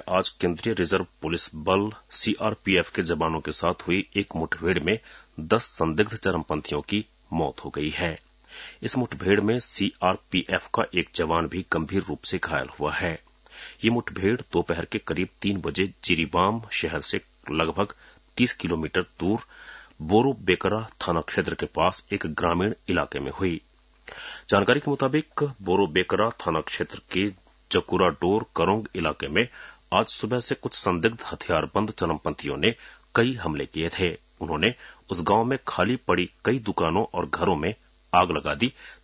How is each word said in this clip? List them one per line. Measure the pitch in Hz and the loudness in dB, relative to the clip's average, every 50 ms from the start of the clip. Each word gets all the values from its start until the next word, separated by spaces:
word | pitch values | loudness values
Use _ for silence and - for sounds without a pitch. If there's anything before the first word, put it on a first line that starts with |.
| - - | 0 2
आज | 90 92 95 - | 2 2 2 0
केंद्रीय | - - - 90 85 78 - 117 110 | -2 0 0 0 0 0 -2 -2 0
रिजर्व | 95 90 80 95 92 90 - _ _ | 0 2 2 2 0 0 -4 _ _
पुलिस | - 80 82 82 - - - | -4 -4 -2 -2 -2 -4 -8
बल | 78 76 95 95 98 101 107 107 - - _ | -2 2 2 4 4 2 0 -4 -10 -12 _
सीआरपीएफ | - - - 110 104 - 104 110 95 - - 95 92 87 82 - | -4 -2 0 0 0 0 -2 -2 -2 -2 0 2 4 4 2 2
के | - - | -2 -2
जवानों | 90 82 87 78 82 80 80 80 | 0 0 0 0 0 0 0 -2
के | - 76 | -2 -4
साथ | 76 - - 85 90 - - | -4 0 0 0 0 0 0
हुई | 87 87 98 - - - | 0 0 0 0 -2 -2
एक | - 98 - - | -4 -4 -2 -4
मुठभेड़ | 82 80 - - - 80 87 92 85 | -4 -4 -4 -4 -2 0 0 0 2
में | 69 85 107 113 - - - - - _ _ - | 2 0 0 0 -2 -10 -20 -20 -20 _ _ -12
दस | 80 78 107 113 - - | 0 2 2 2 2 -2
संदिग्ध | - - 85 80 78 78 107 107 113 | -4 -2 0 0 2 2 0 0 -2
चरमपंथियों | 107 - 98 87 85 78 - 80 76 73 - 76 73 | -2 -2 0 0 0 -2 -2 -4 -4 -4 -4 -4 -4
की | - - 101 104 104 - _ _ _ _ 85 | -4 -2 -4 -4 -4 -6 _ _ _ _ -2
मौत | 80 80 69 - - - | 0 0 -2 -2 -6 -10
हो | 71 | -8
गई | - 73 76 78 | -6 -4 -4 -4
है। | 80 - 87 85 78 - - _ _ _ _ - - - - - - - - | -2 -4 -4 -4 -4 -8 -12 _ _ _ _ -20 -20 -18 -18 -18 -14 -8 -6
इस | 117 - | -4 -2
मुठभेड़ | 127 120 - - - - 92 101 104 | -2 -2 -2 -6 -2 2 4 4 4
में | 101 104 117 123 | 4 4 2 0
सीआरपीएफ | - - - - 98 101 - - - 92 95 - - _ - 92 - - 92 87 - - - | -2 -4 -2 0 0 0 0 2 2 2 2 0 -4 _ -2 -2 0 0 -2 -2 -2 -2 -2
का | - 92 - - | 0 0 0 0
एक | 90 85 - - | -2 -2 0 -2
जवान | - 85 78 82 82 82 | -2 0 2 2 2 0
भी | 76 - 92 92 - - | 0 -4 -6 -4 -2 -2
गंभीर | 82 80 76 92 98 87 | -2 -2 0 -2 -2 -2
रूप | - 73 - - | -2 -6 -6 -4
से | - - | -4 -4
घायल | 90 - - 82 71 65 62 - - | -4 -4 -2 -2 -4 -4 -6 -6 -4
हुआ | 71 76 - | -4 -4 -2
है। | - 95 87 80 - - _ _ _ _ - - - - - - - - | -2 -2 -4 -4 -6 -10 _ _ _ _ -20 -20 -18 -18 -18 -10 -2 0
ये | 113 | 2
मुठभेड़ | 120 120 113 - - 95 95 98 117 123 - | 2 2 -2 -4 -4 -2 0 0 0 0 -4
दोपहर | - - 85 85 - 85 82 82 | -2 -2 -2 0 0 -2 -4 -4
के | - - 107 | -4 -6 -6
करीब | - - 80 78 92 - _ _ | -4 -4 -2 -2 -4 -4 _ _
तीन | - 98 101 92 | -2 -2 -2 -2
बजे | 78 80 71 82 95 95 - _ - | -4 -4 -2 -2 -2 -2 -4 _ -2
जिरीबाम | - 90 80 82 71 85 87 92 98 110 117 113 - | 0 2 2 0 0 2 2 2 2 2 -2 -4 -6
शहर | - - - 80 80 78 | -4 -4 -4 -4 -4 -4
से | 69 - - 98 - _ _ _ _ - | -4 -4 -4 -4 -6 _ _ _ _ -4
लगभग | 73 78 82 80 80 92 104 101 - - - - - - _ _ _ | -2 0 0 0 0 -2 -4 -4 -6 -12 -20 -20 -20 -20 _ _ _
तीस | - 123 120 - | 0 0 0 0
किलोमीटर | - - 85 87 80 78 76 - 92 90 - _ - | -4 -4 -2 -2 -2 -4 -2 -2 -2 -2 -2 _ -4
दूर | 85 92 107 117 - - - - - - - - - - _ - 78 | -2 0 0 -2 -4 -10 -20 -20 -20 -20 -18 -20 -20 -20 _ -10 0
बोरोबेकरा | 78 98 110 120 139 131 110 101 90 90 - - 92 104 110 113 - - - | 4 4 4 6 4 0 0 2 2 2 2 2 0 0 -2 -4 -8 -10 -6
थाना | - - 85 82 | -2 0 0 0
क्षेत्र | 80 - - - 85 82 82 | -2 0 -2 -2 -2 -2 -4
के | - 80 73 - | -4 -6 -4 0
पास | - 82 90 - - - - 101 | 2 2 2 2 0 -4 -6 -4
एक | 98 - 85 | -4 -4 -4
ग्रामीण | 76 - 90 85 85 87 95 107 - - _ - | -2 0 2 2 2 2 2 0 -2 -4 _ -2
इलाके | 90 85 71 - - 69 | 0 0 0 -2 -4 -6
में | 69 67 | -6 -6
हुई। | - - 95 92 82 - - _ _ _ _ _ _ _ _ - - - - - - - - - | -4 -2 -2 -2 -2 -4 -6 _ _ _ _ _ _ _ _ -18 -16 -16 -14 -14 -14 -14 0 4
जानकारी | 107 101 101 - 123 147 | 4 4 6 6 4 4
के | - 143 | 2 0
मुताबिक | 143 135 139 131 135 156 156 - _ - 147 143 131 - | 0 2 2 2 2 0 0 -2 _ -2 -2 -2 -4 -4
बोरोबेकरा | 98 92 90 98 101 85 76 92 90 - 101 92 104 117 - - | 0 2 4 4 4 4 2 2 2 2 2 2 2 0 -2 -2
थाना | - 90 82 80 | -2 0 0 0
क्षेत्र | 76 - - - 92 - - - - _ | -2 -4 -4 -6 -6 -6 -6 -12 -12 _
के | - 87 101 104 95 - _ _ _ _ _ _ | 0 0 0 0 -2 -8 _ _ _ _ _ _
जकुरा | - 95 - - 92 92 95 87 | 0 0 2 2 2 4 4 4
डोर | 78 - - 87 101 110 - - _ | 4 2 2 2 2 2 0 -2 _
करोंग | - 82 90 101 110 104 - - | 2 2 2 2 2 -2 -4 -4
इलाके | 95 82 78 73 - - | -2 -2 -2 -2 -4 -6
में | 69 76 95 120 123 - - - - - - _ _ - | 0 0 0 0 0 -4 -12 -20 -20 -20 -20 _ _ 2
आज | 95 113 | 2 2
सुबह | - - - - 107 123 123 | 2 -2 -4 -4 -2 -2 -2
से | 117 - 135 | -2 -4 -4
कुछ | - - 117 - | -4 -4 -4 -2
संदिग्ध | - - 101 90 87 82 - 117 - - | 0 2 2 2 2 2 0 0 -2 -6
हथियारबंद | - - - - - 85 78 76 - - 98 107 110 | -10 -10 -8 -2 0 0 0 0 0 0 0 0 0
चरमपंथियों | 107 - 90 82 80 71 - 80 73 - - 69 69 | -2 -2 -2 -2 -2 -2 -4 -6 -6 -4 -6 -6 -2
ने | 69 78 110 226 - - - - - _ _ - | 0 2 0 0 0 -6 -20 -20 -20 _ _ 2
कई | 113 117 127 131 | 2 2 2 0
हमले | 120 - 82 76 71 71 | -2 -4 -2 -2 -2 -4
किए | - - 80 80 82 | -6 -4 -4 -4 -4
थे। | - - 92 85 82 - _ _ _ - | 0 0 0 0 0 -4 _ _ _ -10
उन्होंने | 80 78 80 76 82 113 123 - - - - - _ - | -6 -4 0 2 2 2 0 -2 -8 -20 -20 -20 _ -6
उस | 92 85 | -4 -2
गांव | 82 78 101 110 113 | 2 4 4 4 4
में | 123 131 127 - | 2 0 -2 -4
खाली | - - - 90 104 127 135 - | -4 0 2 2 2 0 0 0
पड़ी | - 90 90 90 - - _ - | 0 2 2 0 -2 -6 _ 0
कई | 107 123 135 | 0 0 0
दुकानों | 113 104 90 - 87 80 82 87 - - - | -2 -2 -2 0 0 2 2 0 0 0 -2
और | 87 85 71 | -4 -4 -2
घरों | - - 87 101 90 | -2 0 2 2 2
में | 76 76 82 - - _ _ _ _ _ _ - | 2 0 -2 -4 -6 _ _ _ _ _ _ 4
आग | 87 92 85 | 4 4 4
लगा | 80 76 71 76 73 | 2 -2 -2 -2 -2
दी, | 71 120 120 - - - - - - | 0 -2 -2 -2 -6 -16 -20 -20 -10